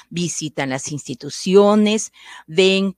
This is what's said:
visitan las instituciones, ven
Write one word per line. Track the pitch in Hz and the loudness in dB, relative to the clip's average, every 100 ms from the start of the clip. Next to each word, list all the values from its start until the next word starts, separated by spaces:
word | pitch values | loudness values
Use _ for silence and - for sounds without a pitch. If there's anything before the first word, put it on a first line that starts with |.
| - | -12
visitan | 170 170 - 156 - 135 | -6 -6 -6 -10 -6 -6
las | 131 - | -6 -8
instituciones, | 147 - 123 147 - 190 190 202 214 208 214 - _ - - - | -12 -12 -14 -14 -8 2 4 6 4 2 0 -6 _ -20 -20 -6
ven | 160 190 190 196 | 2 2 2 -2